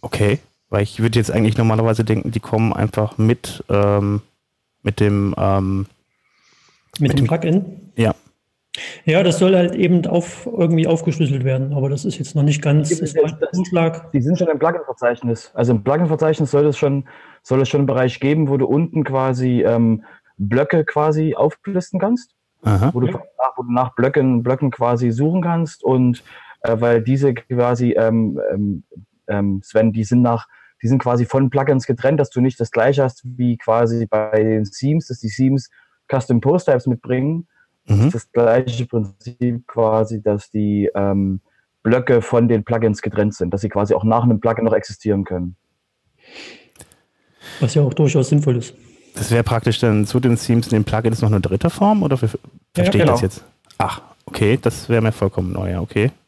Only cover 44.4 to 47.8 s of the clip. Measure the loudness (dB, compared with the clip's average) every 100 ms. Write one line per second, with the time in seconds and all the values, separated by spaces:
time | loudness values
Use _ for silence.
44.4 | 0 0 0 0 -2 -10 -4 -2 -2 -6
45.4 | -8 -12 _ _ _ _ _ _ _ -20
46.4 | -20 -20 _ _ -20 _ _ _ _ _
47.4 | -20 -4 0 2